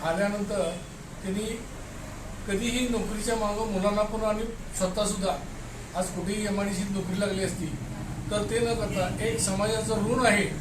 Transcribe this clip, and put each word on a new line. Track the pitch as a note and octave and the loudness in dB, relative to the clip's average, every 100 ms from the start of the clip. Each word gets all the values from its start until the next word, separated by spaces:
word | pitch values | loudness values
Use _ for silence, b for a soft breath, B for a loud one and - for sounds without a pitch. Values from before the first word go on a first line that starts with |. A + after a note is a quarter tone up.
आल्यानंतर | D#3+ E3+ G3+ G#3 G3 - E3 F3+ - - - - | 2 2 2 2 0 0 0 -2 -8 -12 -12 -8
त्यांनी | F#3+ G3+ A3 A#3 - - - - - - - - - | -2 -2 -2 -4 -8 -10 -10 -10 -10 -10 -10 -8 -2
कधीही | G3 A#3+ B3 B3 | 0 2 2 2
नोकरीच्या | A3+ F#3+ G#3 A#3+ A3+ | 2 0 0 0 2
मागं | G#3 G#3 A3 | 2 0 0
मुलांना | F#3+ G3+ G#3 | 2 4 4
पण | G#3+ A3 | 2 2
आणि | A3 G#3+ A3+ - - - | 0 0 -2 -6 -8 -2
स्वतःसुद्धा | F#3 G3 G3+ F#3 F#3 C#3 - - - - - E3+ | 0 2 0 0 0 -2 -4 -10 -10 -10 -8 -4
आज | F#3 | -2
कुठेही | F3+ F3 G#3+ G#3 | -2 -2 0 0
एमआयडीसीत | G3 G3+ F#3 G3 | 0 0 0 0
नोकरी | G3 F3+ F#3 | -2 0 0
लागली | G3+ F#3+ | 0 2
असती | F#3 F3 D#3+ C3+ - - - - - | 0 -2 -4 -4 -6 -6 -6 -6 -2
तर | G#3 G#3 | 0 2
ते | A3+ | 2
न | A#3 | 2
करता | A#3 G3+ F#3+ F3+ - | 2 0 0 0 2
एक | A3 - | 0 2
समाजाचं | G3 F#3+ G#3 A3 G#3+ A3 G#3 | 0 2 2 2 2 2 4
ऋण | A#3+ B3 | 6 6
आहे | G3+ F#3+ - | 6 4 0